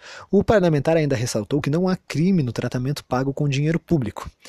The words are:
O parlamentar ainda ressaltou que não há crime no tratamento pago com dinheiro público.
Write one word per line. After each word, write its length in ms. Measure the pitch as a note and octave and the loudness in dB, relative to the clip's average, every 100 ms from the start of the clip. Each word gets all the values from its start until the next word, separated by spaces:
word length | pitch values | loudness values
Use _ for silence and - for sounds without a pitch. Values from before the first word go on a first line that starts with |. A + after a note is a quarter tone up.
| - - - | -16 -20 0
O 120 | G3 | 0
parlamentar 540 | G#3 A3 F3 D3 C3+ E3 | 4 4 4 2 2 2
ainda 180 | D3 C3 | 2 0
ressaltou 460 | B2 A2+ G#2 D3 | -2 -4 -2 -2
que 80 | C#3+ | 0
não 180 | D3+ F#3 | 0 0
há 80 | F#3 | -2
crime 460 | - C#3 F3 F#3+ | -4 0 2 2
no 100 | B2+ | 0
tratamento 540 | - B2 - B2+ D3 - | -2 -4 -4 -4 -6 -4
pago 260 | B2 C3+ | -2 -2
com 160 | C3+ D3 | -2 0
dinheiro 320 | C3+ D3+ E3 | 0 0 -2
público. 520 | - E3 B2 - - - | 0 0 0 -6 -14 -18